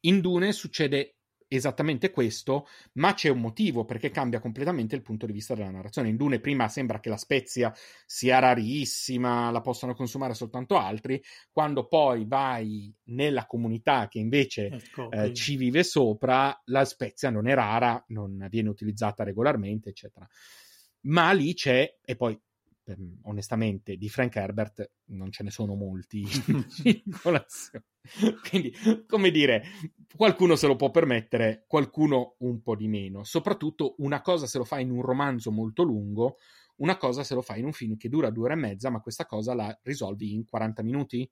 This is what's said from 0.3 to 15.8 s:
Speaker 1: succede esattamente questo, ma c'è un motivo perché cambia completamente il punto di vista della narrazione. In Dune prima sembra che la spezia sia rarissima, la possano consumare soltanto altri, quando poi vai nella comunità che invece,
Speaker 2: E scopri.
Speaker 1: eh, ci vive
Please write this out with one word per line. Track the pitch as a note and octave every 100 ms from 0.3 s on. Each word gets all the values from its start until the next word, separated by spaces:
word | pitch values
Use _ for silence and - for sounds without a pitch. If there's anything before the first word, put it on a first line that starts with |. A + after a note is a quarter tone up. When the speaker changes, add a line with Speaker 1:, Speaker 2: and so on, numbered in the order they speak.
| F3+ G3
Speaker 1:
succede | G#3 D#3 - D3 C#3 C#3 _ _ _ _
esattamente | C3 C3+ - D3+ C3 F#3+
questo, | E3 A#2 - - C#3 - - -
ma | B2 F3
c'è | F#3+ D#3
un | B2+
motivo | A2+ A2 G#3+ A#2+
perché | A2 A#2 C#3+
cambia | D#3 B2+ A#2
completamente | A#2+ A2+ C#3+ E3+ A2 C3
il |
punto | A2 G#2+ A2+
di |
vista | G#2 -
della | A#2 G2
narrazione. | F#2+ G2+ D3+ A#2
In | A2+
Dune | C#3+ B2+
prima | C#3+ C#3 A2
sembra | - B2+ G#2
che | A#2
la | G#2
spezia | - C#3 - B2 A#2 G#2+ - - _
sia | - B2 B2+
rarissima, | B2+ A#2+ A2 D3 C3+ - - B2 B2 A#2+ A#2+
la | A#2
possano | A#2+ A#2+ B2+
consumare | A#2+ B2 C#3 C3+
soltanto | A2+ A2+ B2 B2+ F#3+
altri, | F#2+ G#2+ B2+ C3+ - - _
quando | - D3+ C#3 -
poi | E3 C#3+ A#2+ G#2+
vai | C3 C3+ A#2+ A2 G#2+ G2+ - -
nella | A#2+ D3 C3 A2+
comunità | A#2+ A#2 A2+ D3+ C3+ G#2
che | A2+
invece, | A2 C#3+ C3+ - G2+ B2
Speaker 2:
E | -
scopri. | - A#2+ A2 G#2+
Speaker 1:
eh, |
ci | A#2+ A2+ C#3+
vive | B2+ C#3+